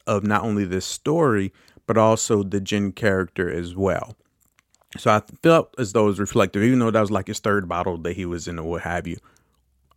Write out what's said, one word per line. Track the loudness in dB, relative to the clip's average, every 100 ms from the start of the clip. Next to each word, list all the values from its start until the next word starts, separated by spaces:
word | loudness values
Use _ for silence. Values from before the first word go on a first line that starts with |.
| -4
of | -2
not | 0 0
only | 0 -2 -2
this | -4 -6
story, | -6 -2 0 2 2 -2 -6 _ _ -2
but | 4
also | 4 4 2 0
the | 0 -4
Jin | -2 -2 -2
character | -2 0 0 -2 -4 -4
as | -4 -6 -2
well. | -2 -2 -6 -14 _ _ _ _ _ _ _ -4
So | 2
I | 2 0 0
felt | 4 4 2 -4
as | -2
though | 2 2
it |
was | 2
reflective, | 0 2 2 2
even | 2 4
though | 2
that | 2
was, | 2
like, | 0 -4
his | -4
third | -2 0 -2
bottle | -4 -4 -4
that | -6
he | -6 -6
was | -8 -8
in | -8
or | -6
what | -6
have | -6 -6 -6
you. | -10 -14 _ _ _ _ _ _